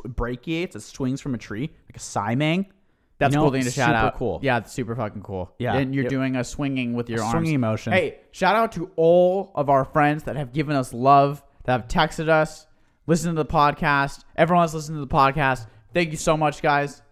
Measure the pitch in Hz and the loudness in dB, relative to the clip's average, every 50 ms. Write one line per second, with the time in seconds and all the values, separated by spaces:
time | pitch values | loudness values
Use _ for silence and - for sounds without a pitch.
0 | - 127 120 - 120 120 127 123 - 170 160 165 180 180 - 107 - - - - | -10 -10 -8 -6 -6 -6 -6 -8 -6 -4 -4 -4 -4 -6 -8 -12 -16 -14 -8 -6
1 | 135 127 135 135 - 143 123 104 - - 104 107 147 156 - - _ - - - | -4 -4 -4 -4 -6 -6 -8 -8 -8 -10 -8 -8 -8 -8 -10 -14 _ -20 -20 -18
2 | - - - 113 101 110 120 135 151 156 165 185 196 - _ _ _ _ _ _ | -14 -8 -6 -4 -2 0 0 0 0 0 0 -2 -4 -6 _ _ _ _ _ _
3 | _ _ _ - 143 135 143 147 156 143 127 135 127 123 131 143 123 120 117 113 | _ _ _ 0 0 2 2 4 2 2 2 0 -2 -2 0 0 2 2 4 2
4 | 110 104 - - 131 104 85 82 131 131 123 117 101 - - 143 120 107 113 120 | 2 0 0 -2 -4 -4 -4 -2 -2 0 0 -2 -2 -4 -8 -8 -6 -6 -6 -6
5 | 110 104 - 104 92 - 98 92 87 - _ - 117 120 107 135 139 131 135 139 | -6 -6 -8 -10 -12 -8 -8 -8 -8 -8 _ -6 -2 0 0 0 0 0 -2 -2
6 | 127 123 135 131 131 131 131 127 120 - - - 147 139 135 131 123 120 120 120 | -2 -2 -2 -2 -2 -2 -2 -4 -4 -6 -6 -6 -6 -4 -4 -4 -4 -4 -4 -4
7 | 120 120 113 117 107 113 120 165 165 160 151 135 120 110 110 104 - 117 180 185 | -4 -4 -4 -2 -2 0 0 0 0 0 0 0 0 0 -2 -2 -2 0 0 0
8 | 160 131 - - _ _ - - 196 180 202 226 226 226 - 175 165 - - - | 0 -2 -4 -10 _ _ -6 -2 0 2 2 2 0 -2 -4 -6 -10 -6 -2 2
9 | 160 165 175 180 180 180 185 196 196 - - - 143 139 139 131 135 - - 156 | 4 6 6 6 6 4 2 0 -4 -4 -4 -2 0 2 2 2 2 2 2 2
10 | 147 147 151 156 - 117 110 143 143 120 123 156 147 151 147 135 123 - 123 117 | 2 2 2 -2 -4 -8 -6 -6 -8 -4 -4 -4 -2 -2 -2 -2 -2 -4 -4 0
11 | 127 135 143 139 139 143 147 143 - _ _ - - - 127 117 - 120 - 185 | 4 6 6 6 6 4 2 -4 -12 _ _ -8 -4 -2 -2 -2 -2 -2 0 0
12 | 156 156 - - 160 156 160 156 156 151 - - - _ _ _ _ _ _ _ | 0 0 -2 -2 0 2 2 2 2 0 -4 -10 -20 _ _ _ _ _ _ _
13 | _ 143 165 156 160 175 165 160 143 - - 156 147 147 143 - 170 151 143 139 | _ 0 0 0 0 0 -2 -2 -2 0 2 2 4 4 2 0 0 0 2 2
14 | 139 143 - - - - - - 170 165 180 175 170 160 156 160 147 151 160 151 | 0 -2 -6 -10 -18 -6 -2 0 2 4 4 4 2 2 -2 -6 -10 -8 -8 -10
15 | 143 131 175 151 135 139 139 165 139 135 127 120 110 - - - _ _ - 175 | -6 -2 2 4 4 4 2 2 0 0 0 -2 -6 -12 -18 -20 _ _ -2 -2
16 | 175 156 151 - - 175 156 156 156 147 143 - - 151 143 143 143 139 - - | -2 -2 -4 -2 0 0 2 2 0 0 -2 0 0 0 0 0 0 -4 -8 -14
17 | _ _ | _ _